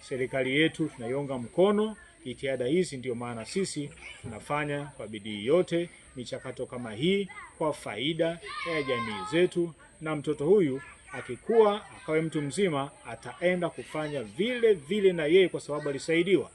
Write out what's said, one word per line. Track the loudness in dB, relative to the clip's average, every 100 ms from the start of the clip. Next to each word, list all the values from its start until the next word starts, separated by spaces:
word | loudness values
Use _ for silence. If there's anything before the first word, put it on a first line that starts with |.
Serikali | -8 -4 -2 0 2 4
yetu | 2 2 -6 -4
tunaiunga | -6 -4 -4 -6
mkono | -4 4 4 6 0 -4 -18 -16 -12
jitihada | -6 -4 -2 2
hizi, | 2 0 -2
ndio | -6 -6
maana | -6 -8 -6
sisi | -4 -4 -4 -8 -12 -20 -16
tunafanya | -12 -12 -4 -4 -2 -4 -6 -10
kwa | -10
bidii | -10 -8 -6 2
yote | 2 4 -2 -4 -10 -18 -14
michakato | -10 -10 -10 -10 -8
kama | -8 -10
hii | -2 2 2 -2 -10 -18 -4
kwa | -2
faida | -2 -8 -4 -4 0 0 -2 -10 -8 -4
ya | -4 -2
jamii | -2 -2 -6 -2
zetu, | 2 2 2 -4 -6 -20 -10
na | -6 -4
mtoto | -4 -2 4
huyu | 6 6 0 -8 -20 -14
akikua | -12 -10 -10 2 6 6 4 -6 -14
akawe | -2 0
mtu | 0 -2
mzima | -4 0 0 2 -4 -8 -14
ataenda | -12 -12 -2 0 2 -2
kufanya | -6 -8 -6 -4 -4
vile | -6 -2 -2 2 4
vile | 4 2 4 4
na | 4 6
yeye | 6 6
kwa | 2
sababu | -4 -4 -2
alisaidiwa. | -4 0 2 4 4 2